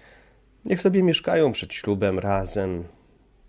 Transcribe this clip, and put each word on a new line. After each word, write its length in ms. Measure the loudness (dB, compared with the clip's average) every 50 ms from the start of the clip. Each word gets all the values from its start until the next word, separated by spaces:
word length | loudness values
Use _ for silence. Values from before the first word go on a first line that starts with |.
| -20 -20 -20 -20 _ _ _ _ _ _ _ _ -6
niech 160 | -4 -2 2
sobie 220 | 2 2 4 4 4
mieszkają 480 | 4 2 2 0 0 2 2 2 2
przed 220 | 0 -2 -8 -10 -10
ślubem 460 | -8 -2 -2 0 0 0 0 0 0
razem. 640 | 0 0 0 -2 -2 -2 -4 -4 -2 -2 -4 -6 -8 -10 -16 _ _ _ _ _ _ _ _ _ _